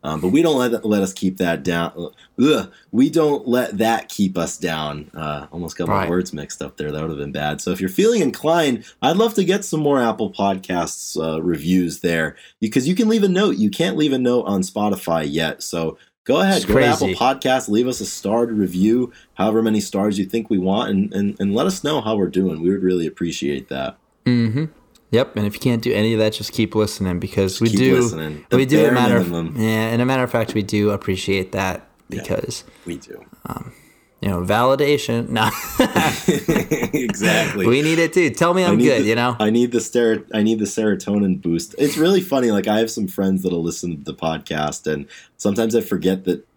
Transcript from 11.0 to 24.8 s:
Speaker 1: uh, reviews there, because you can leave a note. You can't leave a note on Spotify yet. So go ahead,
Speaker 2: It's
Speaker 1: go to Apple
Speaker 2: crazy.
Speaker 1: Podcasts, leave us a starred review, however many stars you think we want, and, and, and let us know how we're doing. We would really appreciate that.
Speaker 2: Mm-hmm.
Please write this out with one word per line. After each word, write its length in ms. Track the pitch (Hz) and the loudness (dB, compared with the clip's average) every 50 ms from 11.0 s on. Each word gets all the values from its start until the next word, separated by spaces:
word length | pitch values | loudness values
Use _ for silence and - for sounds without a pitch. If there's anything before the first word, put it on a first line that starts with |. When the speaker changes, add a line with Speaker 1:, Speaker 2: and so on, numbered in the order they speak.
| - - - - | -12 -8 -6 -4
Speaker 1:
uh, 200 | 80 80 80 80 80 | -4 -2 -2 -2 0
reviews 560 | 87 85 76 71 82 92 92 90 85 76 - | -2 -2 -2 0 2 2 2 2 0 -4 -2
there, 360 | - 87 85 82 78 76 - - - - _ _ | -2 0 0 0 -2 -4 -6 -12 -20 -20 _ _
because 260 | 110 107 107 139 123 147 | -6 0 0 0 0 2
you 80 | 185 | 0
can 140 | 185 240 214 | 2 2 2
leave 140 | 226 226 202 | 4 4 2
a 40 | 196 | 2
note. 280 | 180 185 208 202 - - | 2 2 2 2 2 2
You 120 | - 104 | 0 0
can't 280 | - - 165 185 190 151 | 0 0 -2 -2 0 0
leave 160 | 151 151 135 | 0 0 2
a 40 | 127 | 2
note 240 | 127 123 123 123 107 | 2 2 2 2 0
on 160 | - 101 95 | 0 0 -2
Spotify 640 | 92 92 - 107 104 104 101 92 - - 85 80 78 73 | -2 -2 -2 -2 0 0 -2 -2 -2 -2 -2 0 -2 -2
yet. 320 | 71 80 82 78 73 - | -2 -2 -2 -2 -4 -6
So 360 | - - - 85 82 80 78 _ - _ _ _ _ | -10 -8 -6 -4 -4 -4 -6 _ -20 _ _ _ _
go 160 | - 131 156 | 0 2 2
ahead, 180 | 190 190 196 - | 4 2 2 0
Speaker 2:
It's 80 | 190 | 2
Speaker 1:
go 100 | - - | 2 4
to 100 | 135 127 | 4 4
Apple 220 | 123 - - 143 110 | 4 4 2 0 -2
Speaker 2:
crazy. 120 | 92 - | 0 2
Speaker 1:
Podcasts, 480 | 120 127 135 135 - 131 127 131 123 - | 2 2 2 2 0 0 0 0 0 0
leave 200 | 104 110 123 127 | 0 2 2 0
us 100 | 123 - | -2 -4
a 60 | 104 | -6
starred 480 | 92 - - - 98 107 117 120 120 113 | -8 -10 -6 -4 -2 0 2 0 0 0
review, 580 | 104 101 87 87 92 95 107 113 123 127 123 - - _ _ _ | 0 0 0 2 2 2 4 4 2 0 -2 -6 -18 _ _ _
however 280 | - 95 107 107 110 | -2 0 2 2 2
many 200 | 113 113 107 107 | 2 2 2 0
stars 360 | 101 - - 98 98 107 101 98 | 0 -2 -2 -2 0 0 0 -2
you 60 | 95 | -4
think 240 | 95 - 117 107 - | -2 -2 -4 -2 0
we 80 | 110 95 | -2 0
want, 300 | 90 95 95 110 123 107 | 2 0 0 0 0 0
and, 220 | 101 95 101 104 - | 0 0 0 0 -2
and, 220 | 101 101 101 101 - | -2 -4 -4 -4 -2
and 120 | 101 101 98 | -4 -2 0
let 140 | 113 147 190 | 0 0 0
us 160 | 185 - - | -2 -2 -2
know 160 | 143 156 147 | -2 -2 -2
how 160 | 107 110 110 | -2 -2 0
we're 120 | 104 95 90 | 0 0 0
doing. 320 | - 92 98 92 80 78 | 0 0 0 0 -2 0
We 80 | 82 90 | 0 0
would 140 | 98 95 92 | 0 2 2
really 240 | 92 92 90 82 80 | 0 2 2 0 -4
appreciate 600 | - - 87 85 78 - 69 71 71 67 65 _ | -4 -4 -6 -6 -4 -4 -4 -4 -4 -4 -6 _
that. 300 | 67 67 67 67 - _ _ _ _ _ _ | -8 -6 -6 -8 -10 _ _ _ _ _ _
Speaker 2:
Mm-hmm. 400 | 127 123 120 117 113 110 135 160 156 - _ | 0 2 2 2 0 0 -2 -4 -6 -8 _